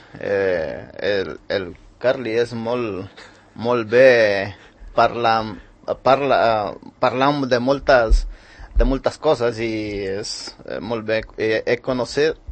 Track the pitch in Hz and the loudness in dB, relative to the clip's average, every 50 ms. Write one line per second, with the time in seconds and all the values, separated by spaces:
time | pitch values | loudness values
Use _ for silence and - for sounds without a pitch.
0 | - - - - - 101 101 98 98 95 90 85 80 71 58 - - - - - | -8 -20 -18 -10 -6 -2 -2 0 0 0 0 -2 -4 -6 -8 -10 -12 -14 -14 -8
1 | - 95 104 98 92 80 60 - - _ - 101 92 87 80 - - - - - | -4 -2 -2 -2 -4 -6 -8 -14 -8 _ -6 -4 -4 -6 -12 -16 -20 -20 -18 -4
2 | - 123 127 135 123 113 110 117 120 113 120 117 113 113 123 123 120 110 98 90 | -2 -2 -2 -2 -4 -4 -2 -2 -2 -2 -4 -6 -4 -4 -4 -4 -4 -4 -6 -8
3 | 98 101 - - - - - - - _ _ - 110 120 123 120 113 107 113 123 | -10 -12 -14 -20 -20 -20 -20 -20 -20 _ _ -8 -2 -2 0 0 0 2 6 8
4 | 135 131 123 117 110 104 101 98 98 104 101 - - - _ _ - - - - | 8 8 8 8 6 4 2 0 -2 -4 -8 -14 -20 -20 _ _ -20 -4 2 2
5 | 117 117 - 117 117 113 113 113 110 110 95 - - - - _ - - 104 - | 2 2 2 0 0 2 2 0 0 -4 -8 -12 -16 -20 -20 _ -8 -8 -8 -2
6 | - 123 135 135 143 135 120 87 101 117 113 107 104 87 - - - - - _ | 2 2 4 4 4 2 2 4 4 4 2 0 -2 -4 -6 -10 -16 -20 -6 _
7 | - 127 113 127 135 143 147 143 135 123 127 120 120 131 139 139 - - 139 123 | -2 0 2 2 2 2 2 0 0 0 0 0 2 0 0 0 2 4 4 4
8 | 117 110 113 - - - - - - - - - - - - - 117 127 135 131 | 4 4 2 2 0 -4 -10 -16 -20 -20 -20 -20 -20 -4 0 2 2 2 2 0
9 | - 123 - - - 156 156 120 120 120 113 110 117 117 110 110 107 104 104 101 | -2 -4 -4 -2 0 0 0 2 0 -2 -2 -2 -4 -4 -4 -4 -6 -6 -6 -6
10 | 101 95 95 101 120 - - - - - - - - - 65 65 78 110 117 117 | -6 -6 -6 -6 -8 -8 -10 -12 -14 -16 -18 -18 -14 -12 -10 -10 -6 -6 -6 -6
11 | 110 107 110 110 107 - - - 101 110 110 110 - - 120 120 - - 127 127 | -4 -2 -2 -2 -4 -6 -8 -4 -2 0 0 0 0 0 -2 -2 -2 -4 -4 -4
12 | 117 - - 139 147 160 - - - - | -4 -4 -2 0 0 0 -2 -4 -10 -8